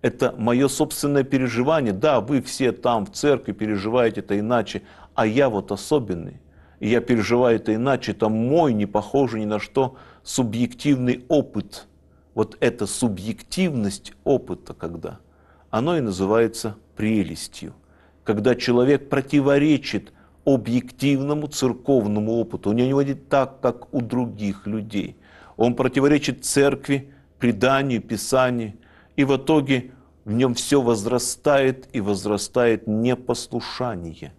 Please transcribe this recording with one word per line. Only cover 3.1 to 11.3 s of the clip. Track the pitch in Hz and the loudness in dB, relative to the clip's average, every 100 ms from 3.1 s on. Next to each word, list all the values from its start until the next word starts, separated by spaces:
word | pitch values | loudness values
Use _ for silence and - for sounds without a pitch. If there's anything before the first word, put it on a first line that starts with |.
церкви | - 147 135 - | -2 2 2 0
переживаете | 98 107 104 101 123 117 104 | -6 -4 -2 0 2 2 0
это | 95 101 | -4 -2
иначе, | 107 120 107 - - - - - | 0 0 0 -8 -12 -20 -10 -2
а | 110 | 0
я | 113 135 | 4 2
вот | 104 - | 0 -4
особенный. | 98 - 147 110 87 82 143 _ _ - _ | -8 -2 -2 0 -8 -8 -16 _ _ -20 _
И | 107 | 0
я | 117 | 0
переживаю | 117 120 98 120 123 113 | 2 0 2 2 4 2
это | 110 | 0
иначе. | 110 127 131 120 | 0 0 0 -2
Это | 101 110 | -2 0
мой, | 110 120 156 156 | 0 0 2 2
не | 110 101 | 2 0
похожий | 104 101 139 131 113 | -2 0 0 0 -2
ни | 107 | -4
на | 107 | -4
что, | - - 131 - - - | -2 0 0 -4 -20 -20
субъективный | - - 120 117 120 - 143 135 123 123 | -6 -2 -2 0 -2 -2 0 0 0 -2
опыт. | - | 0